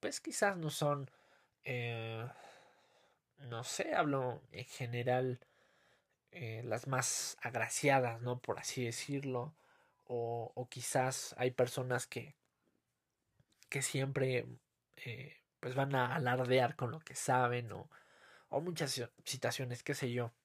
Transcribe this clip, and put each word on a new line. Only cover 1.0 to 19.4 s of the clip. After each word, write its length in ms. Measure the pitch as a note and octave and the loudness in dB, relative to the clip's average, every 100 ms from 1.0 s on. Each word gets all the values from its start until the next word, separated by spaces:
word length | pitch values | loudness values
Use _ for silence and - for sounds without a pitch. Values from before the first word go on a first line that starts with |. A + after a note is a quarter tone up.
| C3+ _ _ _ _ _ | -2 _ _ _ _ _
Eh, 640 | - B2 A#2+ A#2 A2+ A2+ A#2+ - - - - _ _ _ _ _ _ _ | -6 -4 -2 -4 -4 -4 -6 -10 -18 -20 -20 _ _ _ _ _ _ _
no 200 | C#3 A#2 | -8 -6
sé, 300 | A#2+ - D#4+ | -4 -2 0
hablo 480 | D#4 D#3 C#3 B2+ A2 - | 2 4 2 0 -4 -8
en 120 | - A#2+ | -12 -12
general, 760 | - B2 A#2+ A#2+ B2+ C3 B2 - _ _ _ _ _ _ _ _ | -6 -4 -2 4 4 4 -2 -8 _ _ _ _ _ _ _ _
eh, 300 | F3+ A#2 A2 | -10 -8 -6
las 220 | A#2+ A2 C#3 | -2 -4 0
más 500 | C3 B2+ - - - | 0 2 0 -4 -6
agraciadas, 800 | A#2+ A#2+ A2 - D3 C3+ B2 A#2 | -4 -2 0 2 6 6 4 -2
¿no? 180 | B2 B2 | -4 -4
Por 180 | - A2+ | -2 -4
así 260 | - - | -4 -2
decirlo. 720 | A#2+ A2+ - C#3 C#3 B2+ B2+ - _ _ _ _ _ | -2 -2 -4 -4 -2 -2 -4 -8 _ _ _ _ _
O, 460 | A#2+ A#2 A#2 A#2 | -2 0 -2 -4
o 140 | - B2 | -6 -8
quizás 680 | - A#2+ C#3 B2+ C3 - - | -6 -2 2 2 0 -8 0
hay 120 | B2+ | 0
personas 540 | B2 B2 - B2+ B2 - | 4 2 2 0 -2 -2
que, 300 | - B2 - _ _ _ _ _ _ _ _ _ _ _ _ - | -8 -10 -18 _ _ _ _ _ _ _ _ _ _ _ _ -6
que 140 | C#3 | -2
siempre, 640 | C3+ C3+ C3+ C#3 C3 B2+ A#2+ B2 _ _ _ - | 0 0 0 2 2 2 -2 -10 _ _ _ -16
eh, 400 | - A2+ B2+ - _ _ | -12 -10 -12 -16 _ _
pues 140 | - | -6
van 200 | B2+ C#3 | 0 2
a 200 | C3+ B2 | 4 2
alardear 640 | B2 B2 B2 B2 B2+ B2 - | 2 2 2 4 6 6 2
con 140 | B2 | -4
lo 100 | D#3 | -6
que 140 | - | -10
saben 580 | - - B2+ B2 B2 A#2 | -8 2 4 4 2 -4
o, 180 | G#2 - - _ - - - _ | -8 -12 -18 _ -20 -20 -20 _
o 100 | - | -2
muchas 320 | E3+ E3 D3+ | 0 -2 -2
si-, 160 | C3 A#2+ _ | -2 -4 _
situaciones, 580 | - B2+ | -8 -2